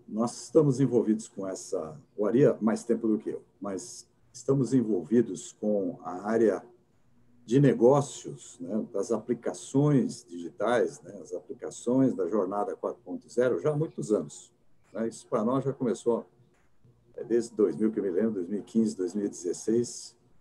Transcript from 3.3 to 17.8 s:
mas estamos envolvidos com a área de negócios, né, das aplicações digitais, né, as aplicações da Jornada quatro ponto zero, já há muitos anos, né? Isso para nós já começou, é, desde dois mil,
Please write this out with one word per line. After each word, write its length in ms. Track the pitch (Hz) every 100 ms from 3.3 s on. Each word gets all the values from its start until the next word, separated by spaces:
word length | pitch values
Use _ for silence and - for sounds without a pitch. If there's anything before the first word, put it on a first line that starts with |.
| 78 - -
mas 480 | 101 92 - - - _ _
estamos 400 | - - 139 113
envolvidos 840 | 127 107 92 78 117 107 82 - -
com 380 | 107 101 90 78
a 240 | 85 90 104
área 360 | 113 107 87 - _ _ _ _ _ _ _
de 140 | - 135
negócios, 1000 | 139 - 120 143 143 - - - - -
né, 260 | 85 107 -
das 200 | 98 101
aplicações 1120 | 110 - 120 104 - - 135 147 135 90 - -
digitais, 720 | 87 82 - 107 120 85 -
né, 140 | 90 98
as 100 | 85
aplicações 840 | 87 - - 80 - 120 131 131
da 120 | 95 85
Jornada 500 | 104 92 101 98 -
quatro 240 | 98 -
ponto 260 | - 87 -
zero, 300 | - 127 101
já 120 | 151
há 60 | 151
muitos 360 | 160 - 143
anos, 380 | 101 71 - - _ _ _ _
né? 160 | 101 113
Isso 180 | - -
para 160 | 120
nós 220 | 110 131
já 80 | 135
começou, 540 | 135 120 95 120 113 - _ _ _ _ _ - _ _ -
é, 80 |
desde 300 | - 117 110
dois 200 | - 95
mil, 160 | 78